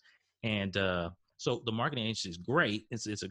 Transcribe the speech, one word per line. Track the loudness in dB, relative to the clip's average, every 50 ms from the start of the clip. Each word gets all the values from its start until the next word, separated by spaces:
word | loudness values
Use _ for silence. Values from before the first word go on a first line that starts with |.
| _ -20 -20 _ _ _ _ _ -2
And, | -2 0 0 0 0 2
uh, | 2 2 4 2 2 0 -2 -4 -10 _ _ _ -4
so | -2 0 0 0 0
the | -2
marketing | 0 0 0 0 0 -2 -2
agency | -2 -2 -2 -4 -6
is | -6 -6
great. | -2 2 4 4 4 4 2 0 -4 -4
It's, | -6 -6 -4 -4
it's | -4 -4 -4
a, | -6